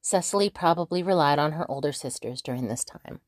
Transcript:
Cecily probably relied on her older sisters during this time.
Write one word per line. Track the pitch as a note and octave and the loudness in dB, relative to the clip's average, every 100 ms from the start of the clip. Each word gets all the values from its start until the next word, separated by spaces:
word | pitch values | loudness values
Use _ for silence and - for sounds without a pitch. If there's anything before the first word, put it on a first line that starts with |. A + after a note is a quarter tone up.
Cecily | - F#3+ F3 G3+ G3+ | 0 0 0 0 0
probably | - E3+ E3+ E3+ F3+ | 2 2 2 0 -2
relied | F3+ F3+ C#3+ C#3+ | 2 4 4 4
on | D3+ | 2
her | D#3 - | 0 -4
older | C#3 D3 | -2 -4
sisters | C#3 C3 - A2+ B2+ | -4 -8 -8 -8 -8
during | - B2+ A#2+ | -6 -4 -4
this | A#2 | -4
time. | - - - - | -6 -10 -16 -18